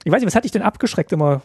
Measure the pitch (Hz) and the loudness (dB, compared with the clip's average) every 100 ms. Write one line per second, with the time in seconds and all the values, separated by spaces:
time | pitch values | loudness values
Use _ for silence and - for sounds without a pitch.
0 | - 254 220 240 - 202 208 - - - | -2 0 2 0 0 -2 -2 -2 -2 -2
1 | - 160 147 139 | -2 0 2 0